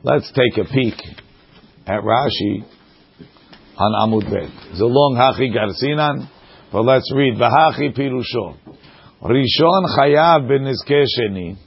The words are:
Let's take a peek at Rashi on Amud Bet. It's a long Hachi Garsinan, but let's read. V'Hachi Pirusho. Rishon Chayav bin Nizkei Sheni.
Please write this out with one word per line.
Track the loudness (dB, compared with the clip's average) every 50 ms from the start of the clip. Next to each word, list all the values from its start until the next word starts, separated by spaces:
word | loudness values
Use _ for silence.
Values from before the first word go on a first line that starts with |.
Let's | 0 0 0 0 -2 -2
take | 0 0 0 2 0 -2 -4
a | -2
peek | -2 -2 -2 -2 -4 -8 -18 -18 -20 -20 -20 _ _ _ _ _ _ -20 -20 _ _ _ _
at | -6 -6 -4
Rashi | 0 0 0 0 0 -2 -4 -2 -4 -4 -4 -4 -8 -16 -20 _ _ _ _ _ _ _ _ _ -20 _ _ _ _ _ -20 -20 _ _ _
on | -2 -2 0 2 0 0 0
Amud | 0 -2 -2 -2
Bet. | -6 -6 -6 -8 -16 -20 -20 -14
It's | -4 -2
a | 0
long | 2 4 4 2 2 2
Hachi | 2 2 2 2 0 -4 -2 0
Garsinan, | -2 -2 -2 -4 -4 -4 -2 -2 0 -2 -2 -2 -6 -10 -14 _ _ _ -20 -20 -20 -18 _
but | -2 0
let's | 2 4 2 2 2 0 -2
read. | 0 0 0 2
V'Hachi | 2 0 2 4 4 4 2 2 -2 -6 -4 -4
Pirusho. | -4 -6 -4 -4 -6 -6 -6 -6 -6 -6 -6 -12 -18 _ -20 -20 _ _ -20 -20 -20 -20 -20 _ _
Rishon | -2 0 2 2 2 0 2 2 2 4 4 2 0 0 2 2
Chayav | 4 4 4 4 6 6 4 4 4 2
bin | 0 0
Nizkei | 0 -2 -6 -6 -2 0 2 2 2 0 0 -4
Sheni. | -4 -4 -4 -6 -8 -10 -12 -14 -18